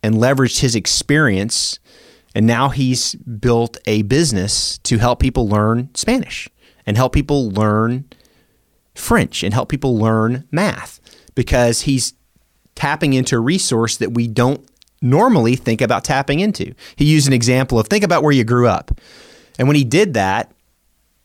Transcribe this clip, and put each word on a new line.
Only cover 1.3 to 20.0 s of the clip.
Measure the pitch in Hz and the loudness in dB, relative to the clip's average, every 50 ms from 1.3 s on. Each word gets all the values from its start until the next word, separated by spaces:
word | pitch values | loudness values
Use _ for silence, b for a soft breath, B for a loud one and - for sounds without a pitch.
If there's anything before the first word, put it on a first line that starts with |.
| 98 95 98 117 - - - - - - b b b b b b b b b b b | 0 0 -2 -4 -4 -4 -4 -6 -8 -10 b b b b b b b b b b b
and | 110 110 | 0 2
now | 113 117 117 131 139 | 2 2 2 0 0
he's | 131 131 135 127 127 123 - - - | 0 0 0 0 0 -2 -4 -6 -8
built | - - - 117 104 - 123 120 117 117 113 - - _ - | -10 -14 -14 -14 -4 0 0 2 2 0 -2 -6 -10 _ -2
a | 110 107 104 | 0 0 0
business | 101 127 143 170 151 117 95 90 101 - - - - - - _ | 0 0 0 2 0 0 -2 -2 -2 -4 -4 -4 -6 -8 -8 _
to | - - 110 | -2 0 0
help | 107 120 - - | 2 0 0 2
people | - 135 - 139 120 101 | 0 0 0 0 0 0
learn | 104 104 104 107 113 120 127 143 _ | 2 2 2 2 0 0 -2 -6 _
Spanish | - - - 233 262 - - - - - - _ b b b b b b | -6 -2 0 0 -2 -2 -6 -10 -14 -14 -16 _ b b b b b b
and | - 104 | -2 0
help | 110 - 160 | 0 0 2
people | - - 135 139 147 143 131 110 | 0 -2 0 0 0 -2 -2 -2
learn | 95 104 107 107 104 107 110 113 120 131 139 _ b b b b b b b b b b b b b b b b b | -2 0 0 2 2 2 0 0 -2 -4 -8 _ b b b b b b b b b b b b b b b b b
French | - - - 233 226 120 - - - | -14 -4 0 2 2 2 0 -4 -6
and | - 98 | -4 -2
help | 101 123 - - | -2 -2 -2 -4
people | - 135 - 135 123 110 | -6 -4 -2 -2 0 0
learn | 107 110 110 110 110 113 123 127 - _ | 2 2 2 2 0 0 -2 -4 -8 _
math | - 156 196 208 - - - - - - b b b b b b b | -4 -2 -2 -2 -4 -6 -12 -18 -20 -20 b b b b b b b
because | - - - - 127 120 120 117 - | -4 -2 0 2 2 2 2 0 0
he's | - - 139 127 117 - - _ _ _ _ _ _ _ _ _ _ _ _ | -2 -2 -2 -2 -2 -6 -8 _ _ _ _ _ _ _ _ _ _ _ _
tapping | - - 143 147 151 - 147 135 | -6 -4 -4 -2 0 0 0 0
into | 131 127 - - 120 | 0 0 0 -2 0
a | |
resource | 113 127 170 190 - - 131 113 113 113 - - | 0 0 0 0 -2 -2 0 0 0 -2 -2 -4
that | 113 - 117 | -4 -4 -2
we | 117 117 117 | -2 -2 -2
don't | 110 110 120 127 143 - - _ _ _ _ _ _ _ | 0 0 0 0 0 -2 -8 _ _ _ _ _ _ _
normally | - 123 127 156 220 262 233 165 113 113 123 | 0 2 4 4 4 4 4 4 4 2 2
think | 131 - - 113 110 | 0 0 -2 -2 0
about | 131 113 120 92 - | 0 0 0 -2 -2
tapping | - 147 131 139 - 143 151 | -2 -2 -2 0 -2 -2 0
into. | 190 214 190 - 92 - - B B B B | 0 -2 -2 -4 -8 -10 -10 B B B B
He | B 139 | B 2
used | 151 156 156 139 | 4 4 4 4
an | 139 135 | 2 2
example | 123 117 120 127 127 135 131 - 117 | 2 2 2 2 2 0 0 0 0
of, | 110 - | 0 2
"Think | 202 214 202 | 0 0 2
about | 185 175 160 | 2 0 2
where | 135 151 | 2 2
you | 143 135 113 | 2 2 2
grew | 110 123 123 120 117 | 2 2 2 4 2
up." | 98 82 - - - B B B B B B B B B B B B B | 2 0 -2 -6 -8 B B B B B B B B B B B B B
And | 131 135 | 0 2
when | 147 | 2
he | 147 139 | 2 2
did | 117 113 165 | 2 2 2